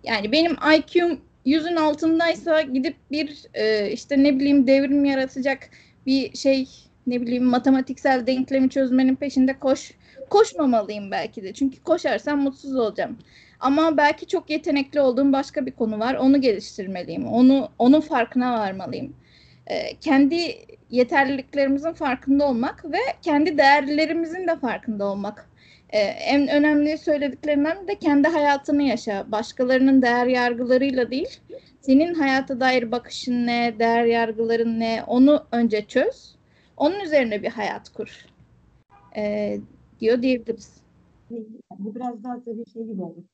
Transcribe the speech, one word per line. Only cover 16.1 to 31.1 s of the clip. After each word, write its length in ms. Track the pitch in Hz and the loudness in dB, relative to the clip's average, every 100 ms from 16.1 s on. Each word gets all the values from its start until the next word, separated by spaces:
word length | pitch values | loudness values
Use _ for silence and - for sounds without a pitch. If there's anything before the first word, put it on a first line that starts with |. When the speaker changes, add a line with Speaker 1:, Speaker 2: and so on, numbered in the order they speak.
| 262 | 0
Speaker 1:
Onu 260 | 262 277 | 4 4
geliştirmeliyim. 840 | 254 190 - - 185 185 165 165 - | 2 0 -6 -12 -10 -10 -8 -8 -2
Onu, 420 | 226 254 269 247 _ | 4 6 4 0 _
onun 220 | 240 302 | 4 4
farkına 580 | 311 277 226 254 247 233 | 4 -2 0 -2 -2 -2
varmalıyım. 560 | 202 190 175 - - - _ _ _ _ - | -4 -6 -10 -10 -10 -16 _ _ _ _ -10
Ee, 280 | - - - | -8 -8 -8
kendi 640 | 311 277 277 339 330 - - - _ | 0 4 4 2 -4 -10 -18 -20 _
yeterliliklerimizin 1040 | 240 247 311 269 277 - 285 277 277 311 | 0 2 2 0 -2 -6 -2 0 0 -4
farkında 540 | 330 294 247 - 277 285 | -4 -4 -4 0 2 2
olmak 380 | 233 262 - 330 | 0 -4 -6 -6
ve 60 | 339 508 - | -4 -4 -4
kendi 360 | - 294 320 302 | 0 2 2 4
değerlerimizin 880 | 277 294 277 294 311 330 330 349 359 | 6 6 2 0 0 -2 -4 -6 -4
de 80 | 330 | -2
farkında 500 | 254 190 - 214 202 | -4 -6 -8 -6 -4
olmak. 440 | 196 202 208 - _ _ _ _ | -4 -8 -12 -20 _ _ _ _
Ee, 100 | 214 | -2
en 480 | 196 - - 285 277 | 0 -2 0 0 2
önemli 500 | 294 302 294 294 311 | 2 4 2 0 -2
söylediklerinden 880 | - 294 285 254 302 294 294 370 359 | -2 0 -2 -4 -2 0 0 -4 -8
de 80 | 403 | -4
kendi 320 | 302 285 285 | 2 4 4
hayatını 560 | 320 294 277 - 285 | 2 2 0 0 0
yaşa. 480 | 285 226 226 196 - | 0 -2 -4 -6 -4
Başkalarının 680 | 208 226 - 247 262 269 269 | -6 -6 -4 0 4 6 6
değer 240 | 254 240 247 | 4 2 2
yargılarıyla 840 | 254 247 233 247 254 277 254 233 | 2 0 -2 0 2 2 -2 -4